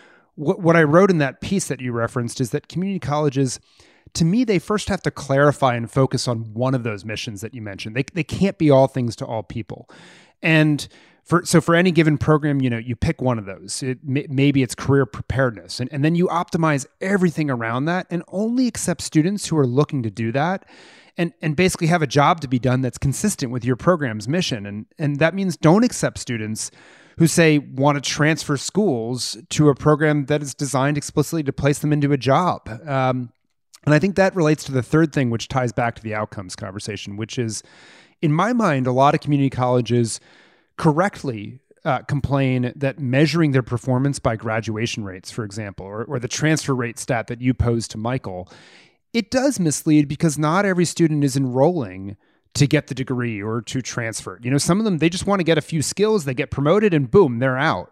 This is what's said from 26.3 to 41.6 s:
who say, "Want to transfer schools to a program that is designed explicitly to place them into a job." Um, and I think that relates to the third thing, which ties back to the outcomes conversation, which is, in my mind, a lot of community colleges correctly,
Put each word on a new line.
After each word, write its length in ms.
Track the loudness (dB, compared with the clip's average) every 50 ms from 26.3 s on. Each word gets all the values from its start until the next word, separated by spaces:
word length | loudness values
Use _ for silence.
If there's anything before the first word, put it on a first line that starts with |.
| -6 -6 -6 -6 -6 -6 -8 -10 -14 -18 -20 -20 -20 -20 _ _ _ 2
who 80 | 2
say, 320 | 4 4 4 4 6 4 4
"Want 440 | 0 -2 -2 0 2 2 2 0 -2
to 60 | -4
transfer 480 | -2 2 2 2 2 0 -2 -4 -4
schools 800 | -4 -4 -4 -2 0 0 0 0 -2 -4 -6 -6 -6 -6 -8 -10 -12 -10 -2
to 200 | 2 4 4 4
a 60 | 4
program 500 | 4 4 2 4 4 4 2 2 0 0
that 160 | 0 -2 -2
is 140 | -2 -6 -6
designed 420 | -6 -4 -2 0 0 0 0 0
explicitly 460 | -2 -4 -2 -2 -2 -2 0 -4 -4 -4
to 100 | -4 -4
place 240 | 0 0 0 0
them 160 | 0 0 0 0
into 180 | 2 2 0
a 60 | 0
job." 500 | 0 2 2 2 4 2 0 -2 -4 -8 -12 -14 -12 -8
Um, 440 | -4 -2 0 0 0 -2 -2 -6 -10 _ _ _ _ _ _ _ _ -20 _ _
and 80 | 2 2
I 60 | 4
think 160 | 2 2 2
that 200 | 2 2 2 2
relates 280 | 2 2 2 2 0 -2
to 80 | -4
the 120 | -4 -4 0
third 300 | 2 2 2 2 2 2
thing, 160 | 0 0 0
which 180 | -2 -4 -6
ties 240 | -4 -2 -2 -2 -2
back 240 | -2 -2 -2 -2 -4
to 60 | -6
the 140 | -8 -8 -6
outcomes 400 | -6 -6 -6 -8 -12 -14 -14 -12
conversation, 600 | -12 -12 -10 -10 -10 -10 -10 -10 -10 -10 -12 -10
which 200 | -10 -10 -6 -6
is, 240 | -4 -4 -4 -6 -8 -12 _ -20 -20 -20 -20 -20 -20 -20 _ _ _
in 120 | 0 0 2
my 180 | 2 2 0
mind, 360 | 0 0 2 2 0 0 0
a 40 | 0
lot 220 | 2 4 4 4 2
of 80 | 2
community 280 | 0 0 0 2 2 0
colleges 720 | 0 0 0 2 2 0 2 2 2 2 2 0 -4 -8 -14 _ _ _ _ _ _ _ _ _ _
correctly, 800 | 0 2 2 2 2 0 -2 -4 -6 -8 -8 -8 -8 -10 -14 -16 -18